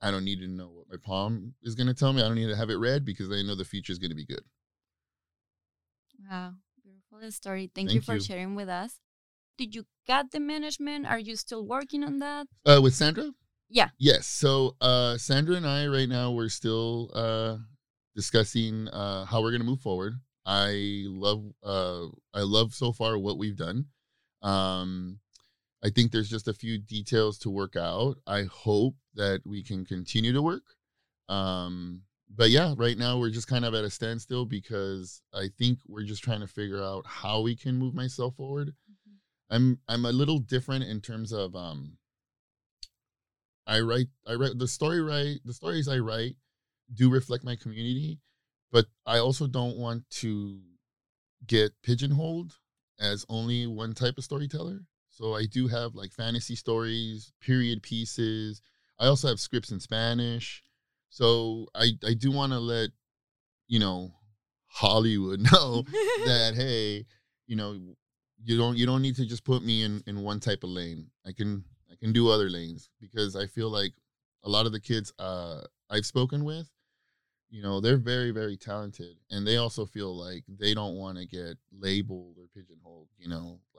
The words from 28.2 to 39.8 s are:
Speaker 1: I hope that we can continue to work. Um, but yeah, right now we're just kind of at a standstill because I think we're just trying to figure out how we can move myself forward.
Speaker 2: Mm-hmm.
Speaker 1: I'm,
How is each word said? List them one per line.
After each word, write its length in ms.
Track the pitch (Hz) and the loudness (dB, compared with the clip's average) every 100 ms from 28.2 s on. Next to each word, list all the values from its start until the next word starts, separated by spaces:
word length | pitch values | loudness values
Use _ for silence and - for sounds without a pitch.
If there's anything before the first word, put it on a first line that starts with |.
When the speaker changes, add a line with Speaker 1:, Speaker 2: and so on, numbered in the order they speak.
| - | -4
Speaker 1:
I 180 | 101 | -2
hope 520 | 98 - 113 104 127 131 _ 107 | -2 -4 2 4 2 -2 _ -2
that 300 | 101 95 - | 0 0 -4
we 180 | 101 | -10
can 220 | 95 95 92 | -8 -8 -6
continue 480 | 90 87 113 117 | -8 -2 0 2
to 80 | 131 | 2
work. 340 | 156 185 _ _ _ _ _ _ - | 2 -2 _ _ _ _ _ _ -6
Um, 720 | 98 95 92 90 90 87 90 95 _ _ | -2 -2 -2 -4 -8 -10 -12 -16 _ _
but 200 | 101 113 | 4 6
yeah, 240 | 131 170 131 | 8 4 2
right 200 | 117 117 | 0 0
now 200 | 120 123 | -2 0
we're 100 | 117 | -2
just 180 | 113 - | -4 -2
kind 180 | 127 120 | 0 0
of 80 | |
at 100 | 113 104 | -2 -4
a 40 | |
standstill 560 | - 113 113 - 123 117 | -6 -6 -6 -6 -4 -4
because 760 | 104 - 107 98 95 92 - _ | -6 -6 -6 -4 -6 -10 -16 _
I 160 | 98 98 - | -8 -6 2
think 220 | 120 123 - | 2 2 -2
we're 160 | 107 | -10
just 200 | 104 101 | -8 -6
trying 160 | - 107 | -4 -4
to 60 | 101 | -6
figure 340 | - 104 98 | -6 -6 -4
out 220 | 98 98 - | -6 -8 -10
how 360 | - 101 110 | -10 -2 0
we 140 | 113 117 | 0 0
can 220 | 131 127 | -2 0
move 160 | 131 | 0
myself 420 | 123 127 127 123 127 | -2 -6 -4 -4 -6
forward. 340 | 135 143 147 143 _ | -8 -6 -6 -8 _
Speaker 2:
Mm-hmm. 260 | 208 _ - _ _ - 113 | -20 _ -20 _ _ -2 4
Speaker 1:
I'm, 240 | 127 123 | 6 4